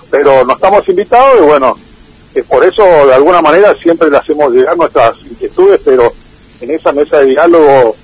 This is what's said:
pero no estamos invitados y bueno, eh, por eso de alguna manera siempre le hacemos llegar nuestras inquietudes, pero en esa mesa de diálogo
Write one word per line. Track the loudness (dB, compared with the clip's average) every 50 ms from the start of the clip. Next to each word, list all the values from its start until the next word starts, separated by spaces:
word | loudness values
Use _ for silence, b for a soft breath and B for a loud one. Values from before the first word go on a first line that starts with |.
| -12 -6
pero | -4 -2 0 0 2 0 0
no | -2 -2
estamos | -2 -2 0 0 0 0 -2
invitados | -4 -4 -4 -2 0 2 2 2 2 2
y | 2
bueno, | 2 0 0 -2 -4 -6 -6 -12 -20 -20 -20 -20 -20 -20 -20 -20 _ -10
eh, | -10 -6
por | -4 -2 -2 0
eso | 0 0 0 2
de | 2 2 2 2 2 2
alguna | 2 2 2 0 0
manera | 0 0 2 2 2 0 0
siempre | 0 -2 -4 -2 -2 -2 -2
le | -2 -2
hacemos | -2 -4 -4 -4 -2 -2 0
llegar | 0 0 -2 -2
nuestras | -4 -4 -4 -2 0 -2 -2 -2 -6 -12 -20
inquietudes, | -16 -14 -14 -8 -4 0 0 0 0 0 0
pero | 0 0 0 0 -2 -4 -6 -16 -20 -20 -20 -20 -20 -20 -18
en | -12 -10
esa | -10 -8 -6 -6 -4
mesa | -4 -4 -2 -2 0
de | 0
diálogo | 0 0 0 0 2 2 2 2 2 2 2 2 0 -2 -6